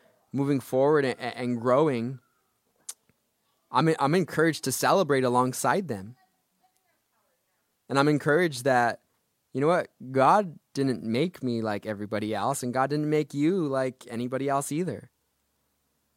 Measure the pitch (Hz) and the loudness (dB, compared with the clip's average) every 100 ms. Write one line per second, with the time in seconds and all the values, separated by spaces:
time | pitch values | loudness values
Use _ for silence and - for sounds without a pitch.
0 | _ _ _ 127 139 139 - 131 139 151 | _ _ _ -2 0 0 0 2 4 4
1 | 135 110 120 113 123 120 123 131 160 120 | 2 -2 -6 -6 -4 -2 2 4 4 0
2 | 117 131 _ _ _ _ _ _ - - | -4 -8 _ _ _ _ _ _ -20 -20
3 | _ _ _ _ _ _ _ 127 160 156 | _ _ _ _ _ _ _ 0 2 2
4 | 139 180 165 - 165 147 143 - 135 185 | 2 0 0 0 0 0 -4 -2 2 2
5 | 156 135 127 123 127 127 127 170 170 101 | 2 2 2 2 0 0 0 0 -2 -8
6 | 101 127 _ _ _ _ _ _ _ _ | -10 -18 _ _ _ _ _ _ _ _
7 | _ _ _ _ _ _ _ _ - 135 | _ _ _ _ _ _ _ _ -4 0
8 | 147 147 156 156 175 127 135 123 117 - | 2 2 2 2 2 0 2 2 2 -2
9 | _ _ _ _ _ 131 147 175 - - | _ _ _ _ _ -2 0 0 -2 -10
10 | 123 131 135 196 190 - _ 135 135 104 | -4 2 4 4 2 -8 _ -4 -2 -2
11 | 110 113 180 - 127 117 110 101 107 101 | -2 0 -2 -2 -4 -2 -2 -4 -6 -8
12 | 104 107 107 104 113 143 123 127 135 151 | -6 -4 -4 -2 -2 -2 -2 0 0 0
13 | 151 151 147 143 151 190 147 135 131 - | 0 -2 -2 0 0 0 0 -2 -2 -6
14 | - 117 123 131 139 139 139 147 180 101 | -10 -8 -6 -4 -2 -2 -2 -4 -4 -8
15 | - _ _ _ _ _ _ _ _ _ | -12 _ _ _ _ _ _ _ _ _
16 | _ | _